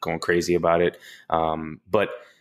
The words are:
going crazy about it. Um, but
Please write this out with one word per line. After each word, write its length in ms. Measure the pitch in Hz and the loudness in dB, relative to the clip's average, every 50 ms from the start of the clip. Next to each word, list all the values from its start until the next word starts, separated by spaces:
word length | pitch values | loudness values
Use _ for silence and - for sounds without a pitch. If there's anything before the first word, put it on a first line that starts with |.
going 180 | - 85 85 82 | -6 -4 -4 -4
crazy 340 | - - 87 87 82 87 87 | -4 -2 -2 -2 0 2 0
about 280 | 85 85 82 85 85 | 2 4 4 4 4
it. 160 | 87 87 - - - - - - - - | 4 2 0 -4 -20 -20 -20 -20 -6 -2
Um, 500 | 82 82 80 80 80 80 80 78 78 - _ 95 | -2 0 0 0 -2 -4 -6 -10 -12 -14 _ -2
but 200 | 95 107 98 - - - - - _ _ | 0 0 0 0 -4 -14 -16 -20 _ _